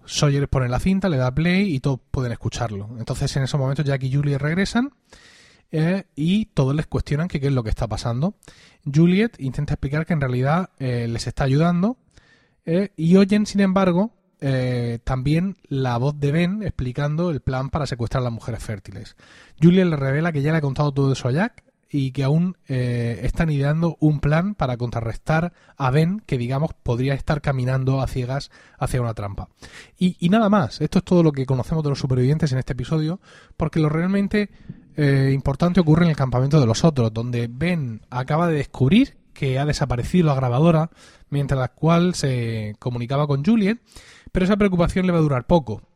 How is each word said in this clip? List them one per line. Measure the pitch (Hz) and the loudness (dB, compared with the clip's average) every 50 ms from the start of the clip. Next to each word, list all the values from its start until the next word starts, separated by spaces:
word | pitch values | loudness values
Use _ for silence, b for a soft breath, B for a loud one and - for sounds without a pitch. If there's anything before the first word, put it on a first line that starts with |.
| - | -14
Sawyer | - - - 151 147 139 143 143 | -8 -2 0 2 2 2 2 0
pone | - - 135 127 120 | 0 0 0 0 0
la | 123 123 | -2 0
cinta, | - 190 190 190 180 190 | 0 2 0 2 2 0
le | 156 | 0
da | 131 127 127 127 | 2 0 0 0
play | 147 160 175 180 190 208 202 147 | 0 0 2 2 2 2 0 0
y | 127 | -2
todos | - 143 135 117 _ _ | 0 -2 -2 -2 _ _
pueden | - 139 127 120 | -6 -6 -4 -4
escucharlo. | 113 - - 123 - - 123 113 107 98 101 107 123 | -6 -4 -6 -6 -4 -4 -6 -6 -6 -8 -10 -12 -12
Entonces, | 127 - - 131 - 147 135 - | -12 -8 -6 -4 -4 -4 -2 -2
en | 143 135 | -2 -2
esos | 123 - 147 | -2 -2 -2
momentos, | 131 131 139 165 151 | -2 -2 -2 -2 -2
Jack | 139 139 131 131 | -2 -2 -2 -2
y | 131 127 | -2 0
Juliet | 143 143 147 143 135 | 0 0 0 -2 -2
regresan, | 139 151 165 185 196 - - 233 262 285 _ _ B B B B B B B B B B B B B B | -2 -2 0 0 -2 0 0 -2 -2 -2 _ _ B B B B B B B B B B B B B B
eh, | - 156 160 170 185 196 - _ - | -2 0 0 0 0 -2 -4 _ -8
y | - 151 170 190 214 214 | -4 0 0 2 0 0
todos | - - - 135 131 139 | -2 0 0 0 2 0
les | 156 - | -2 -2
cuestionan | - - 123 - - 147 143 165 | -2 -4 -4 -4 -2 -2 -2 -2
que | 180 - 151 | -4 -4 -2
qué | 135 | -2
es | 143 139 | 0 0
lo | 127 110 | 0 0
que | 107 | -2
está | - - 123 | -2 -2 -2
pasando. | 107 107 98 - 123 117 123 151 196 - _ B B B B B B B B B | -4 -4 -4 -4 -2 -2 0 -2 -2 -4 _ B B B B B B B B B
Juliet | 143 135 151 170 175 180 196 220 233 - - | -2 2 4 4 4 4 2 2 0 -2 -6
intenta | 135 131 120 - 147 - 147 | -8 -6 -4 -4 -4 -4 -4
explicar | - - 135 143 156 165 | -4 -4 -4 -4 -4 -2
que | - 175 | -2 -2
en | 147 | -2
realidad, | 139 127 123 123 127 139 156 180 180 - _ - | 0 -2 0 0 0 2 0 0 -2 -4 _ -8
eh, | 135 127 123 120 117 117 | -6 -4 -4 -4 -4 -4
les | 117 110 - | -4 -4 -6
está | 120 - - 143 | -6 -4 -2 0
ayudando, | 131 135 147 165 175 175 175 180 226 262 _ _ _ b b b b b b b b b b b | 2 2 2 2 2 2 2 0 0 -2 _ _ _ b b b b b b b b b b b
eh, | - 165 185 202 196 - | -2 0 0 0 -2 -4
y | - 156 165 180 | -2 2 4 6
oyen, | 190 202 190 208 208 214 | 6 6 6 2 0 0
sin | - - 202 | 0 0 2
embargo, | 202 190 185 196 190 185 170 175 208 240 _ _ _ _ _ - | 2 2 4 2 2 2 2 2 0 -2 _ _ _ _ _ -6
eh, | 151 135 131 131 127 127 123 120 120 117 117 117 - | -4 -2 0 0 0 -2 -2 -2 -2 -4 -6 -6 -4
también | - 135 127 127 147 151 165 180 196 185 _ _ | -4 -4 -2 0 0 0 0 0 -2 -6 _ _
la | - 139 135 131 127 120 | -6 -4 -2 -2 0 0
voz | 120 127 147 147 147 | 0 0 -2 -2 -2
de | 143 143 | -2 0
Ben | 143 165 175 175 196 220 208 | 0 2 0 0 -2 -4 -6
explicando | 147 - - 131 127 123 - 143 147 151 160 180 180 | -8 -6 -6 -6 -6 -4 -4 -4 -2 -2 -2 -2 -2
el | 151 131 | -2 -2
plan | - - 131 131 131 135 | -4 -4 -4 -4 -4 -4
para | - 160 143 | -4 -4 -4
secuestrar | - 135 117 117 110 - 135 | -4 -4 -6 -6 -4 -2 -2
a | 127 | -2
las | 120 117 | -4 -6
mujeres | 107 - - 113 - - | -8 -8 -10 -10 -10 -8
fértiles. | - 110 98 - - 98 - 107 - - B B B B B B B B B | -10 -12 -12 -12 -16 -16 -16 -16 -18 -20 B B B B B B B B B
Juliet | 156 175 180 190 185 | 6 6 6 6 4
le | 175 160 | 2 0
revela | 143 135 135 135 147 165 175 | 0 -2 -2 0 0 -2 -2
que | 160 143 | -2 -2
ya | 135 156 | -2 0
le | 160 165 | 0 0
ha | |
contado | 143 143 131 - 151 147 | 0 -2 -2 0 -2 0
todo | 135 139 139 135 131 | 0 0 0 0 0
eso | - - | 0 -2
a | 123 | -2
Jack | 127 156 208 240 _ - _ _ _ _ _ - | 0 0 0 -2 _ -12 _ _ _ _ _ -6
y | - 147 135 131 | -4 -4 -2 -2
que | 131 135 135 | -2 -2 0
aún, | 135 151 165 175 185 175 _ _ | 2 2 2 2 0 -4 _ _
eh, | - 135 127 123 123 120 120 117 117 117 - 123 | -6 -4 -2 -2 -2 -2 -2 -2 -4 -4 -4 -4
están | - - - 170 160 | -4 0 0 0 0
ideando | 151 139 139 143 151 160 165 165 151 - | 0 0 0 0 0 0 0 -2 -2 2
un | 151 156 151 139 | 2 2 2 2
plan | - 147 151 165 180 208 208 | 0 2 2 2 0 -2 -2
para | - 156 123 123 | -2 -4 -4 -2
contrarrestar | 113 123 120 - 120 113 113 110 - - - 156 160 170 175 b b b b b | -4 -6 -6 -4 -4 -6 -6 -8 -8 -4 0 0 0 0 -2 b b b b b
a | b 135 127 | b -2 2
Ben, | 127 156 160 170 196 214 - | 2 2 2 2 0 -4 -6
que, | - 147 | -4 -4
digamos, | 123 120 120 135 139 160 156 - | -2 -2 -2 -2 -2 -2 -4 -6
podría | _ - - 120 117 127 139 139 | _ -4 -4 -2 0 0 0 -2
estar | 127 - - 156 147 | -2 -2 -2 -2 -2
caminando | - 147 135 131 123 127 131 131 131 131 135 135 | -2 -2 -2 -2 -2 0 0 0 0 0 0 0
a | 127 | -2
ciegas | 113 - 127 123 120 135 143 - - B B B B B | -2 -4 -4 -4 -4 -6 -6 -8 -10 B B B B B
hacia | B 135 - - 127 | B -6 -2 -2 -2
una | 120 117 110 | -2 -2 -4
trampa. | - 101 98 95 98 95 - _ B B B B B B B B | -6 -8 -8 -8 -10 -12 -14 _ B B B B B B B B
Y, | B 180 180 175 - | B 0 0 0 0
y | 170 | 2
nada | 170 202 233 226 196 | 2 4 4 4 4
más, | 214 202 147 107 - - | 4 4 2 0 -2 -4
esto | 151 151 - 190 | -4 0 0 0
es | - | 0
todo | - 185 175 170 | 4 4 4 4
lo | 156 | 4
que | 143 135 131 | 2 0 -2
conocemos | 127 135 127 117 - 165 160 147 | -2 -2 -2 -2 -2 -2 -2 -2
de | 147 | -2
los | 139 - | -4 -2
supervivientes | - 131 127 127 123 131 151 160 175 143 | -2 -2 0 2 2 2 2 2 0 0
en | 127 131 | 0 -2
este | 123 - 139 | -2 -4 -6
episodio, | 123 127 - 165 156 156 156 175 - B B B B B B B | -6 -4 -2 -2 -2 0 -2 -4 -6 B B B B B B B
porque | - 170 156 - 165 | -6 -4 -2 0 0
lo | 156 | 0
realmente, | 151 147 160 170 185 196 202 202 196 - 208 208 - B B B B B B B B - | 2 0 0 -2 0 0 0 0 0 0 -2 -2 -2 B B B B B B B B -4
eh, | - 147 139 139 135 135 135 135 | 0 2 4 4 4 4 2 2
importante | 139 - 143 135 - 170 175 175 196 | 0 0 -2 0 2 2 2 4 4
ocurre | 170 151 156 165 175 | 6 6 6 6 4
en | 170 | 2
el | 151 | 2
campamento | - 135 127 120 123 131 139 147 156 | 2 0 0 2 0 2 4 4 4
de | 127 | 4
los | 113 113 - - | 4 2 4 2
otros, | 165 151 131 117 113 110 | 2 4 4 0 0 0
donde | 113 117 123 123 120 120 117 | -2 -6 -4 -4 -4 -4 -4
Ben | 120 127 156 175 180 165 139 120 110 - - - | -4 -4 -2 -2 -2 -2 -4 -6 -8 -10 -12 -8
acaba | - 123 127 - 151 156 175 170 | -6 -6 -4 -2 0 0 0 0
de | 160 | 0
descubrir | 143 135 - - - 127 135 175 233 277 - - - _ _ | -2 -2 -4 -2 0 2 6 6 6 4 4 -2 -20 _ _
que | - - 147 135 127 | -10 -6 -4 -2 0
ha | 131 143 | 0 0
desaparecido | 151 139 - 143 123 127 120 117 - - 180 165 | -2 0 -2 -2 -2 -2 -4 -4 0 2 2 4
la | 151 139 | 4 2
grabadora, | 135 131 123 120 131 160 170 165 156 160 165 B B B B B B B B | 0 0 0 2 4 4 4 4 4 0 -2 B B B B B B B B
mientras | 143 143 143 127 139 | -4 -4 -2 0 -2
la | 131 127 117 | -2 -2 -4
cual | _ - 151 160 170 170 175 180 170 | _ -2 0 2 4 4 2 0 0
se | - - 139 127 123 117 113 113 110 107 104 107 - | -2 -2 -2 -2 -2 -2 -4 -4 -6 -6 -8 -10 -8
comunicaba | - 127 120 120 120 117 139 143 147 | -8 -6 -6 -6 -6 -4 -2 -2 0
con | 147 143 139 143 | 0 -2 0 2
Juliet, | 196 233 226 196 185 226 - B B B B B B B B B B - | 2 2 2 2 0 -2 -4 B B B B B B B B B B -2
pero | 185 185 | 0 2
esa | 180 214 | 2 2
preocupación | 202 208 202 180 175 175 170 - 190 185 | 2 2 2 2 2 0 2 2 0 0
le | 185 175 | 2 2
va | 165 | 2
a | |
durar | 156 151 139 123 - | 2 2 0 -2 0
poco | - 175 170 131 - 104 - - _ _ | 2 2 2 2 0 -10 -10 -12 _ _